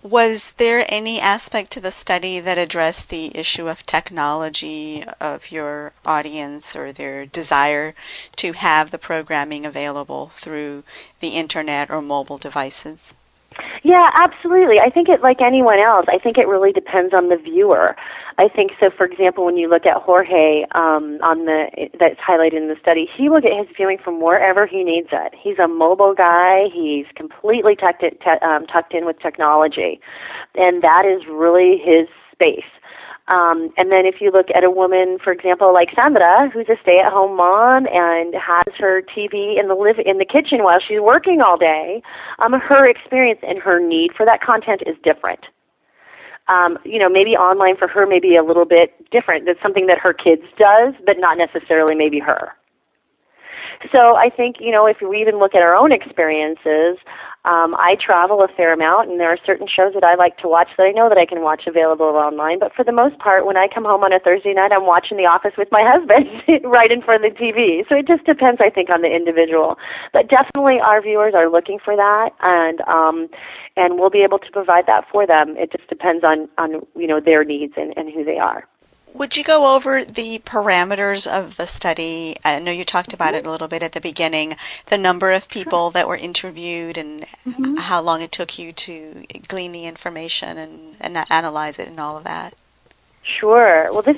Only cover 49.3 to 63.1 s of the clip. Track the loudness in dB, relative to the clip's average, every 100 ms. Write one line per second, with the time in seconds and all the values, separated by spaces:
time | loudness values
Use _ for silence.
49.3 | -4 -2 -4 -2 -2 0 2 2 0 2
50.3 | 2 0 2 4 6 4 0 -2 0 0
51.3 | 0 -2 -4 -2 2 2 2 0 -2 -4
52.3 | -4 -4 -16 _ _ _ _ _ _ _
53.3 | _ -20 -20 -18 -18 0 6 6 6 2
54.3 | 0 -6 -6 -2 2 2 2 -4 -2 -2
55.3 | 0 2 4 4 4 4 2 -2 -4 -2
56.3 | -2 -4 -6 -2 0 0 -2 -12 -20 -20
57.3 | -8 0 2 2 0 0 0 2 2 2
58.3 | 2 0 2 0 2 2 2 0 -2 -2
59.3 | -2 -2 -4 -4 0 0 2 2 4 2
60.3 | 0 0 2 0 2 0 4 4 4 2
61.3 | 0 -2 -4 -4 0 0 2 0 0 -2
62.3 | -2 -4 -2 -4 -2 -2 2 0